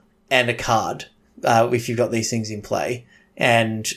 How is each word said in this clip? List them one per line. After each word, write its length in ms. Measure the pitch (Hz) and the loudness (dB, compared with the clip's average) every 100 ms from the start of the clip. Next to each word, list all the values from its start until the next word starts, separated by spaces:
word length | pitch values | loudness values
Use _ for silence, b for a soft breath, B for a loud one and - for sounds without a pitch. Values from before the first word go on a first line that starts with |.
| _ _ - | _ _ 0
and 180 | 127 120 | 2 2
a 40 | |
card, 520 | 117 - 110 87 147 - _ _ - | -2 0 0 0 -6 -12 _ _ -4
uh, 260 | - 117 120 | 2 4 4
if 160 | 120 117 | 0 -2
you've 80 | 117 | -2
got 140 | 117 | -2
these 180 | 113 113 | -2 -2
things 200 | 117 107 | -4 -6
in 120 | 107 | -8
play. 440 | - 98 78 123 b b b - | -6 -4 -4 -6 b b b -2
And 520 | 127 117 110 113 110 | 2 4 2 -2 -6